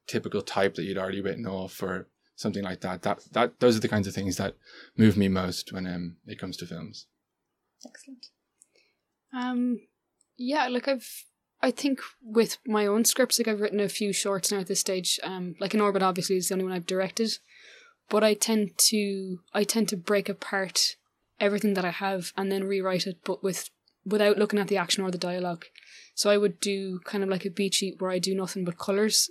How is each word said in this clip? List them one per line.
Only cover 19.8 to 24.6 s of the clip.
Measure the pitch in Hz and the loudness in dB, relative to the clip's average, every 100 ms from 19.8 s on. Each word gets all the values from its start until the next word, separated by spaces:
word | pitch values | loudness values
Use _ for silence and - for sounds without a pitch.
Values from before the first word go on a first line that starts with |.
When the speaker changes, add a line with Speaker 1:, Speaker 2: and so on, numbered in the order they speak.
| 208 | 0
Speaker 3:
to | 196 | -2
break | 170 202 190 | 0 0 0
apart | 190 - 196 185 - - - _ _ _ - | -6 -4 -4 -2 0 0 -2 _ _ _ 0
everything | 208 202 208 | 0 2 2
that | 196 | 2
I | 180 | 0
have | 170 196 190 170 - | -2 -2 -2 -4 -4
and | 196 | -2
then | 196 | -2
rewrite | 190 196 185 185 185 | 0 -2 0 0 -2
it, | 175 | -6
but | - 185 | -6 -4
with | 196 180 - _ _ _ | -2 -4 -8 _ _ _
without | - 208 208 202 | -2 2 4 4
looking | 208 | 2
at | 208 | 2